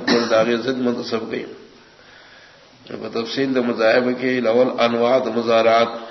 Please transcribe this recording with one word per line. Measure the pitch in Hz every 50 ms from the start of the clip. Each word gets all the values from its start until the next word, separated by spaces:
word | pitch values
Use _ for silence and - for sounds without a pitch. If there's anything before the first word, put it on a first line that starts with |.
| 120
کل | - 123 117 117 113
داغی | 113 110 110 117 120
ضد | 117 113 127 135 127
منتصب | 127 123 120 - - - 120 110 110 110
کئی۔ | - - - - - - - - - - - - - _ - - - - - - - - - - - - - - - - - -
په | - 110 107 110 110
تفصیل | 117 113 - - 131 135 135 131
د | 127
مذاهب | 120 120 117 107 110 110 117 127 123 123 123 120
کې | 123 131 127 127
لول | 120 110 110 120 127 127 - -
انواع | 117 120 117 117 117 120 127 131
د | 127
مزارعات، | 117 110 120 117 113 117 113 113 113 113 117 117 113 - - - -